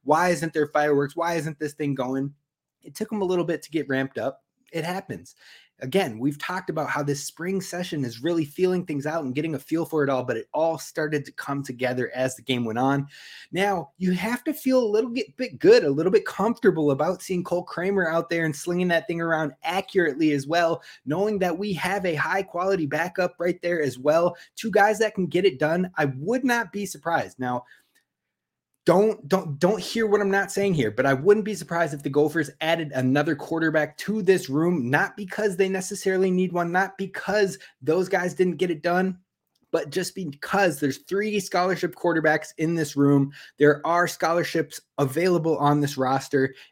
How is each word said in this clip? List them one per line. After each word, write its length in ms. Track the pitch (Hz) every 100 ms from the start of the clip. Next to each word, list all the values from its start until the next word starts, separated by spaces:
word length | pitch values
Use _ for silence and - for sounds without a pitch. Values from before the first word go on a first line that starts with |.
Why 260 | 131 156 180
isn't 220 | 160 160
there 160 | 156 147
fireworks? 480 | 151 151 143 143 165
Why 200 | 170 170
isn't 240 | 151 151
this 140 | 151
thing 220 | 147 147 131
going?" 380 | 127 135 139 - _ _ _ _
It 140 | - -
took 140 | 220
him 120 | 214
a 40 | 185
little 200 | 180 165
bit 160 | 151
to 100 | -
get 160 | 160 135
ramped 300 | 135 135 113
up. 260 | 120 - _ _ _
It 100 | 165
happens. 520 | 165 185 - 95 - _ - - _ _
Again, 380 | 131 180 160 110
we've 200 | 139 147
talked 320 | - 185 180
about 200 | 156 139
how 140 | 147
this 220 | 143 143 -
spring 340 | - 175 190
session 460 | 185 180 180 151 123
is 180 | 113
really 220 | 156 170 147
feeling 400 | - 185 180 175
things 200 | 147 151
out 200 | 165 131
and 100 | 131
getting 200 | 160 139
a 40 |
feel 260 | - 160 160
for 180 | 156
it 60 | 139
all, 140 | 127
but 140 | 123 113
it 100 | -
all 240 | 147 165 160
started 480 | - - 151 147 131
to 60 |
come 280 | - - 139
together 480 | 139 120 123 127 123 127
as 200 | 131 -
the 60 |
game 220 | - 123
went 160 | 117 113
on. 280 | 135 143 143 - - - -
Now, 400 | 170 202 185 - -
you 140 | 185
have 320 | 180 220 247 320
to 80 |
feel 260 | 294 262 254
a 60 | 220
little 220 | 208 240
bit, 260 | 240 - -
bit 240 | 208 131
good, 240 | 185 240
a 60 | 156
little 220 | 139 175
bit 140 | 214 -
comfortable 640 | - 214 233 202 160 147
about 300 | 135 160 185
seeing 220 | - 180
Cole 200 | 175 175
Kramer 440 | 175 - 185 196 170
out 220 | 165 165
there 160 | 170 160
and 100 | 143
slinging 320 | 180 175 180
that 180 | 165 165
thing 120 | 170
around 340 | 165 160 151 -
accurately 680 | 165 185 - 190 165 135 156
as 160 | 143 135
well, 360 | 170 170 165 - - 131
knowing 340 | 160 208 202
that 180 | 180 175
we 160 | 208
have 320 | 160 180 196 185
a 100 | 147
high-quality 720 | 156 190 190 170 190 190 143
backup 500 | 151 175 190 180 -
right 240 | 175 175
there 200 | 175 170
as 160 | 143 123
well. 380 | 135 160 175 175 - -
Two 160 | 226
guys 280 | 202 208 202
that 160 | 214 190
can 100 | 175
get 180 | 175
it 160 | 196 135
done. 320 | 151 175 180 -
I 80 | 143 127
would 300 | 165 254 254
not 260 | 240 196
be 140 | 208 196
surprised. 540 | 147 170 160 98 -
Now, 260 | 127 123 - _ _ _ _ _ _ _ _ _ _ _ -
don't, 400 | 175 220 - 143
don't, 280 | 190 165 143
don't 200 | 180 208
hear 260 | - 226 220
what 140 | 208
I'm 100 | 202
not 220 | 196 196
saying 220 | - 202
here, 180 | 160 110
but 140 | 110 139
I 80 |
wouldn't 320 | 131 175 214 202
be 100 | 180
surprised 380 | 160 170 165
if 100 | 147
the 60 | 147
Gophers 400 | 143 147 160 143 -
added 320 | 156 165 151
another 400 | 131 127 143 151
quarterback 640 | 147 - 165 160 156 147 -
to 220 | - 220
this 280 | 185 180 139
room, 400 | 139 170 175 120
not 260 | 151 202 -
because 400 | 190 - 208 180
they 140 | 190
necessarily 600 | 190 185 202 190 190 190
need 220 | 180 185
one, 220 | 175 170
not 240 | 180 190 -
because 600 | 196 - - 208 196 - - _
those 280 | 131 170 180
guys 240 | 185 180
didn't 240 | - 180 147
get 140 | 180
it 120 | 156
done, 360 | 170 175 190 180 _ _ _ _ _
but 180 | 165 147
just 260 | 180 185 196
because 680 | 165 143 - 202 185 147
there's 160 | 143 -
three 420 | - 190 214 208
scholarship 560 | 190 180 180 180 175 -
quarterbacks 520 | 175 160 151 156 - -
in 180 | 160 170
this 220 | 147 139
room. 340 | 143 139 139 - - -
There 240 | 147 147 160
are 180 | 175 175
scholarships 760 | - 165 175 160 165 151 - - -
available 600 | 135 139 185 170 160 135
on 200 | 143 147
this 180 | 143 135
roster, 560 | 131 135 - 139 131 - -